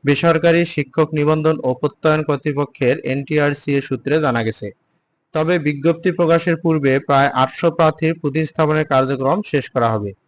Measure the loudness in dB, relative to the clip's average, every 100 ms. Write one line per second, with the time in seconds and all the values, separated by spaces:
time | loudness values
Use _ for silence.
0 | 0 2 2 2 4 2 0 -4 -4 -2
1 | -2 0 0 2 0 0 -2 -2 -4 -2
2 | 0 0 0 -4 -2 -4 -4 -2 0 0
3 | -2 -6 -2 0 0 -2 -2 -2 -2 -6
4 | -2 0 0 0 -2 -6 -12 -14 _ _
5 | _ _ _ -4 0 0 0 0 0 0
6 | -2 0 2 2 2 -2 0 2 2 0
7 | 2 2 2 0 -2 0 -2 2 0 2
8 | -4 -2 -4 -4 -4 -2 0 0 2 0
9 | 0 0 0 0 0 -4 -2 0 0 0
10 | -4 -10